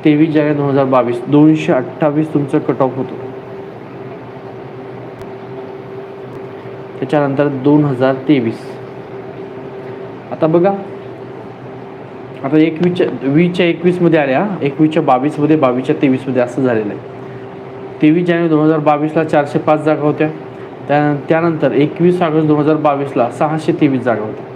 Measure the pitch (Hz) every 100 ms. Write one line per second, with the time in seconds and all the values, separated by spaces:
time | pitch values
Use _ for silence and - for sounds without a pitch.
0 | 156 147 160 151 151 147 143 135 135 131
1 | 120 117 - 147 151 156 165 165 - -
2 | 156 147 156 147 143 - - 127 131 123
3 | - - 127 - - - - - - -
4 | - - - - - - - 131 131 127
5 | - - - 127 - 131 - - - -
6 | - - 127 - - - - - - -
7 | 135 151 143 135 147 135 135 147 143 123
8 | 131 131 - 143 113 - - - - -
9 | - 392 381 - 381 - - - - -
10 | - - - - 160 170 190 196 - -
11 | - - - - - - - - - -
12 | - - - - 135 156 160 160 180 175
13 | 165 - 135 143 175 175 175 156 175 175
14 | 170 160 139 131 208 180 139 135 156 165
15 | 139 127 143 147 147 156 131 123 131 151
16 | 139 127 135 127 120 - 131 110 104 98
17 | - - - - - - - - - -
18 | 151 165 175 170 170 151 156 160 147 147
19 | 156 160 156 156 143 160 156 151 147 147
20 | 147 139 156 156 - - - - - 143
21 | 147 143 - 165 170 160 143 117 147 -
22 | 175 180 170 156 156 151 147 156 147 139
23 | 139 135 120 - 156 156 175 160 151 131
24 | 120 107 107 107 -